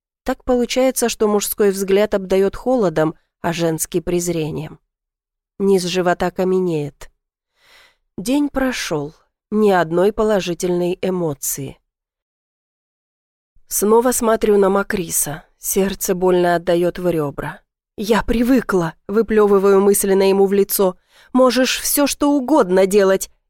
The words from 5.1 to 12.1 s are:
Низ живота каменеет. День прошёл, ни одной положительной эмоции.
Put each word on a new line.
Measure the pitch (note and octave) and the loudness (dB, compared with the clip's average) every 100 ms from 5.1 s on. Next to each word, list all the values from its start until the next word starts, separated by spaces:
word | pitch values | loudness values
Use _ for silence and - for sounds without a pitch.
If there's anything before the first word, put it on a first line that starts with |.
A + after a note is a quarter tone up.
| _ _ _ _ - | _ _ _ _ -2
Низ | G3 F#3+ | 2 2
живота | F3 F#3 F3 F3 F3+ | 0 -2 0 0 -2
каменеет. | F3+ F#3 F#3 F3+ D#3 D3 - - _ _ _ _ _ _ - _ _ _ - | -2 0 0 0 -2 -6 -12 -20 _ _ _ _ _ _ -20 _ _ _ -10
День | F#3+ C#4+ C#4+ | -2 0 0
прошёл, | C4+ C4 - - D3+ D3 - _ _ _ | -2 -4 -4 -6 -6 -6 -14 _ _ _
ни | G#3+ G#3 | 2 4
одной | F#3 D#3+ E3+ G3+ | 4 2 2 0
положительной | A3+ G#3+ G3+ F3 E3+ F3+ F3 F3 F#3 | 0 0 0 -2 -4 -2 -2 -2 -4
эмоции. | F#3+ F3+ E3 C#3+ - - C3 - _ _ _ | -4 -4 -4 -6 -8 -10 -12 -16 _ _ _